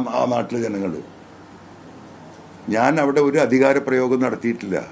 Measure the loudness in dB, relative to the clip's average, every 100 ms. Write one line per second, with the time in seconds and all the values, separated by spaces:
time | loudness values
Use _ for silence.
0 | -2 -2 0 0 -2 -4 -4 -4 -6 -6
1 | -12 -20 -20 -20 -20 -20 -20 -20 -20 -20
2 | -20 -20 -20 -20 -20 -14 -4 2 2 2
3 | 2 2 2 2 2 4 4 2 0 0
4 | 0 0 -2 -2 -4 -4 -6 -6 -6